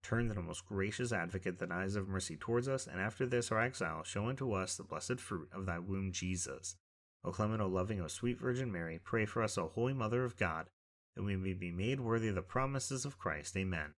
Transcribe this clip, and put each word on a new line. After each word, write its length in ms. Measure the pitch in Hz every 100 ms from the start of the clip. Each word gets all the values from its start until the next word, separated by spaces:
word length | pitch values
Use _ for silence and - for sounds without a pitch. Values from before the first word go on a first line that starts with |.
Turn, 240 | - 117 113
then, 100 | 104
O 40 |
most 240 | 82 80
gracious 460 | - 101 98 110 123
advocate, 480 | 107 82 95 92 87
thine 120 | 87
eyes 240 | 87 98
of 120 | 101 95
mercy 280 | 95 -
towards 320 | 78 - 117 131
us, 200 | 135 -
and 120 | 85
after 240 | 101 -
this 260 | 127 127 117
our 100 | 110
exile, 420 | 113 - 85 80
show 240 | - 101 110
unto 260 | 135 135
us 220 | 98 92
the 80 | -
blessed 360 | 92 78 - 127
fruit 300 | - 92 73
of 140 | 98
thy 120 | 95 85
womb, 340 | 92 98 95
Jesus. 640 | 90 90 90 69 67 - - _ _ _ _
O 80 | -
clement, 300 | 87 107 110
O 60 | 98
loving, 340 | 92 95 104
O 60 | 80
sweet 320 | - 120 120
Virgin 320 | 127 123 127
Mary, 280 | 90 82 80
pray 220 | - 113
for 180 | 107 117
us, 140 | 110 -
O 100 | 82
holy 260 | - 123
Mother 300 | 135 110 120
of 140 | 127 -
God, 320 | 92 80 - _ _ _ _
that 80 | -
we 120 | 98
may 180 | 95 95
be 180 | 92 90
made 280 | 87 107 135
worthy 300 | 117 113 110
of 60 |
the 60 | 92
promises 600 | 87 127 135 139 - 135
of 120 | 143 -
Christ. 380 | 90 76 71 95
Amen. 360 | 95 85 76